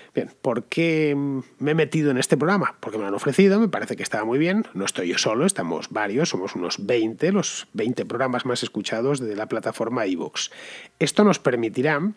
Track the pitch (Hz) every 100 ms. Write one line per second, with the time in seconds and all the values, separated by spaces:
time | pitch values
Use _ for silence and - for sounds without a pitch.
0 | - - 117 - 139 117 - - 165 156
1 | 151 143 143 135 - - 143 160 147 160
2 | 147 127 - 143 156 202 135 - 113 107
3 | 98 101 - 135 196 202 214 98 104 101
4 | 95 107 110 135 170 208 - 90 98 -
5 | 87 90 120 113 185 - 85 78 - 107
6 | 104 120 170 92 98 92 87 - 101 120
7 | 110 - 165 196 - - - - 113 123
8 | - 120 131 123 127 123 110 107 - 113
9 | 131 143 113 101 107 113 113 - 113 123
10 | 101 85 76 - - - - - - -
11 | 156 - - - 139 120 113 117 147 147
12 | 196